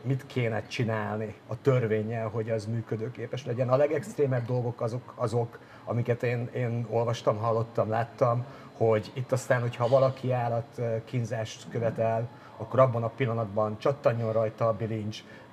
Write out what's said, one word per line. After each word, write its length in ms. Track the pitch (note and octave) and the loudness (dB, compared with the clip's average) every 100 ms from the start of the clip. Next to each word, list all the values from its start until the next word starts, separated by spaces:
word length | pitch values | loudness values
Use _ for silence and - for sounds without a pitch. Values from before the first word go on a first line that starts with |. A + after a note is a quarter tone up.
mit 240 | B2+ C3 - | -2 -4 -2
kéne 420 | B2+ A#2 A2 - | -2 0 -2 -4
csinálni 680 | - A2+ A2 G#2 G#2+ G#2+ - - | -2 0 0 -2 -4 -4 -8 -10
a 140 | A2+ | -2
törvénnyel, 680 | C3+ B2+ A2 A2 G#2+ A#2 A2 | 2 4 4 2 0 -2 -4
hogy 220 | A2+ A2+ | -4 -2
az 160 | A2+ G#2 | -2 -2
működőképes 800 | A#2 - A2 A#2 A2 A#2 B2+ C3 | -4 -4 -4 -6 -8 -8 -6 -4
legyen. 240 | A#2 B2 | -2 2
A 60 | C3 | 4
legextrémebb 680 | D3 D3+ - - C3+ B2+ A#2 | 4 2 -2 0 2 2 0
dolgok 360 | B2+ A#2 - | -2 -2 -2
azok, 320 | A#2 B2 - - | -4 -4 -8 -4
azok, 440 | A#2+ A#2+ A#2 - - - - | 0 0 -2 -6 -20 -12 -4
amiket 380 | A#2 A#2 A#2 | -2 0 0
én, 260 | A#2+ A#2+ A#2+ | 0 -2 -4
én 320 | B2 A#2+ A#2+ A#2 | -2 -2 -2 0
olvastam, 480 | A2+ A#2 A#2 C#3 G#2+ | 0 2 0 0 2
hallottam, 520 | A#2 A2+ A2+ - G#2 | 2 2 0 0 0
láttam, 560 | A2 A#2 - B2 A#2+ B2 - - - | 0 0 2 2 2 -2 -10 -10 0
hogy 340 | A2+ G#2+ - | 4 4 0
itt 180 | C3+ B2 | -6 -2
aztán, 300 | B2 - B2 | -2 2 2
hogyha 260 | A#2+ - A#2+ | 2 0 4
valaki 440 | C3+ C3 - B2+ | 6 6 2 -2
állatkínzást 1400 | B2 A#2 A#2 A2+ - A#2 A2+ - B2+ A2+ A#2 G#2+ - - | 0 0 -2 -4 -4 -2 -2 -2 -4 -2 -4 -6 -8 -8
követel, 580 | A#2+ A2+ - A2+ A2+ B2 - - - | -2 0 2 2 0 -2 -8 -16 -12
akkor 220 | G#2 C3 | 0 6
abban 240 | C3 A#2 | 6 6
a 40 | A#2 - | -2 -2
pillanatban 640 | A#2+ A#2 G#2+ G#2 G#2+ G#2+ | -2 0 -2 0 0 0
csattanjon 540 | D3 C3+ C3+ A#2 A2+ | 0 2 2 2 0
rajta 360 | A2 A2 - A#2 | 2 0 0 0
a 60 | |
bilincs, 500 | G#2+ A2 A2+ G#2 - - - - | 0 -2 -4 -6 -8 -14 -20 -16